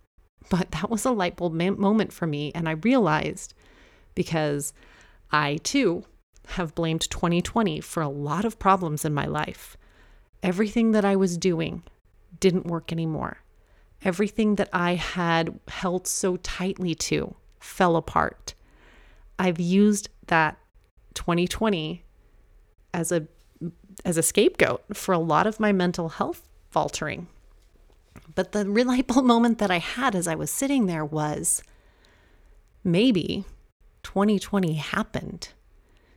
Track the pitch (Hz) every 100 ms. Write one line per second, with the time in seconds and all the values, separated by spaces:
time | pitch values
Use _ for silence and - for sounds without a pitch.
0 | _ _ _ _ - 180 - 156 180 220
1 | 262 226 180 - 175 160 180 202 196 220
2 | - - 165 147 147 165 165 156 226 262
3 | 180 156 156 - - - - - - _
4 | _ - - 165 151 143 147 - - -
5 | - - - 151 147 147 - 277 220 175
6 | - _ _ - - - 165 - 165 160
7 | - - 170 170 175 233 208 156 - 175
8 | 147 143 143 165 220 - 196 190 175 151
9 | 156 147 143 151 - - - - - -
10 | - - _ - 185 180 214 233 226 214
11 | 202 196 190 170 185 165 165 175 - _
12 | _ _ _ 170 190 180 170 170 - 165
13 | 165 147 - - _ _ _ _ _ _
14 | 196 175 208 - 214 202 175 175 175 180
15 | - 185 170 165 165 - - - 190 185
16 | - - 196 180 - - 185 - 180 151
17 | - 147 - - _ _ - - 180 165
18 | - - 78 - - - _ _ - -
19 | - - - - 185 165 170 190 208 202
20 | - - - 165 151 - _ _ _ _
21 | _ - - 170 180 - 220 180 156 170
22 | - _ _ - _ - _ _ _ 170
23 | 165 170 156 _ _ - 170 - - -
24 | - 165 156 - 294 - - - - 202
25 | - 175 165 151 202 214 214 196 180 180
26 | 165 - 277 349 - - _ 160 151 -
27 | 151 - 175 - _ - _ _ _ _
28 | _ - - 175 180 208 202 208 254 254
29 | 262 240 254 233 233 220 208 175 - 240
30 | 269 233 180 156 147 - 277 277 196 165
31 | 147 156 151 151 165 - - - _ _
32 | _ _ _ _ - - _ _ 185 170
33 | 254 185 - 190 - - _ _ _ _
34 | - 196 208 196 - 202 175 156 - -
35 | 220 - - 170 - - _ _ _ _
36 | _